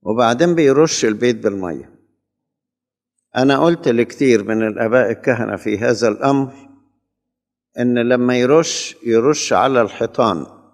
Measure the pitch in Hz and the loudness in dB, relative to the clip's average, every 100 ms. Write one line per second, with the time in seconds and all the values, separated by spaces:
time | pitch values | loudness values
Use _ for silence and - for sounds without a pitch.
0 | - 113 117 120 170 170 147 135 156 - | -6 0 0 2 0 2 2 4 2 2
1 | 117 107 120 113 110 101 92 71 - _ | -2 0 0 0 -2 -4 -8 -10 -14 _
2 | _ _ _ _ _ _ _ _ _ _ | _ _ _ _ _ _ _ _ _ _
3 | _ _ _ - 131 139 160 170 160 117 | _ _ _ -2 0 2 2 0 0 0
4 | 120 - 139 113 101 110 110 104 113 123 | -2 0 2 2 0 -2 -2 -2 0 2
5 | 110 113 - 113 110 98 110 107 117 113 | 0 -2 -2 -2 -2 -6 -4 -4 -2 0
6 | 113 107 139 139 135 - - - _ _ | 0 0 0 0 -2 -10 -20 -20 _ _
7 | _ _ _ _ _ _ _ - 123 120 | _ _ _ _ _ _ _ -4 -2 0
8 | 120 123 123 127 123 151 165 - - - | 0 0 0 0 4 2 2 -6 -10 -12
9 | 120 113 123 147 - 104 123 131 107 - | 0 2 2 0 0 0 2 2 0 -2
10 | 117 - 117 85 67 - _ | -8 -2 -2 -2 -8 -16 _